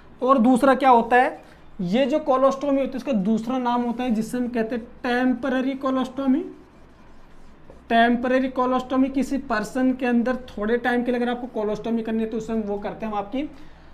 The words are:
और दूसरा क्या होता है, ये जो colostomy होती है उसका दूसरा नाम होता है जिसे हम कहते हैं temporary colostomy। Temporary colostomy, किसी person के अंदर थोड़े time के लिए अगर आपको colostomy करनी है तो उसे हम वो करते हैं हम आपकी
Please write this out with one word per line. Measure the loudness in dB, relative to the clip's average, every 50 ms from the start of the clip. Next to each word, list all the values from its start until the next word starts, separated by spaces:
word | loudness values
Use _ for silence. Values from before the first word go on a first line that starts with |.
| -20 -20 -10 -2 2
और | 4 4 6
दूसरा | 6 6 6 6 6 4 4
क्या | 6 6 6
होता | 6 6 6 6 4
है, | 4 4 4 0 -6 -14 -20 -20 -20 -20 -16 -10 -6 -4
ये | 0 2 2 2
जो | 2 0 0
colostomy | 0 2 2 4 4 2 2 2 0 0 0 0
होती | 0 -2
है | -4
उसका | -6 -4 -2 -2
दूसरा | 0 2 2 0 0 0 -2 -4 -2
नाम | -2 0 0 0 0
होता | -2 -4 -4 -2
है | -2
जिसे | -2 -2 -2 -2 -4 -4
हम | -4 -4
कहते | -2 -2 -2 -2 -4
हैं | -6 -8 -10 -14 -8 -4
temporary | -2 0 2 2 2 0 0 -2 -2 -2 -2 -2 -2 -4 -4 -2
colostomy। | -2 -2 -2 -2 -4 -4 -4 0 0 0 0 0 -4 -10 -18 -20 -20 -20 -20 -20 -20 -20 -20 -20 -20 -20 -20 -20 -20 -20 -20 -20 -20 -20 -20 -20 -20 -20 -14 -6 0
Temporary | 2 4 4 4 4 2 0 0 0 0 0 -2 -2 -2
colostomy, | 0 0 0 -2 -2 -2 0 0 0 2 0
किसी | -2 -2 -2 -2 -4
person | -4 -2 -4 -4 -4 -4 -2 0 0 0 0
के | 0 0
अंदर | 0 2 2 2 0 -2 -4 -6 -12
थोड़े | -10 -6 -4 -2 -2 0
time | 0 0 0 0 0
के | 0 -2
लिए | -2
अगर | -2 -2
आपको | -4 -4 -6 -8 -6 -4
colostomy | -4 -4 -4 -4 -4 -4 -4 -2 -2
करनी | -2 -2 -2 -2
है | -4
तो | -4
उसे | -6 -6 -4 -4
हम | -4 -4
वो | -4 -4 -6
करते | -6 -8 -8 -8 -8
हैं | -6 -6
हम | -6
आपकी | -6 -6 -6 -6 -6 -6 -8 -14 -20 -20 -20 -20 -20 -20